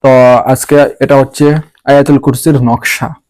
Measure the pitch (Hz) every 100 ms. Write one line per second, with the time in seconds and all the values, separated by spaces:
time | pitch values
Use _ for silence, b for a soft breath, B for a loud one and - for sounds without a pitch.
0 | 135 127 127 123 120 131 - 147 143 -
1 | 135 139 131 - 147 156 - _ - 143
2 | 139 143 139 131 165 143 123 117 - -
3 | - 156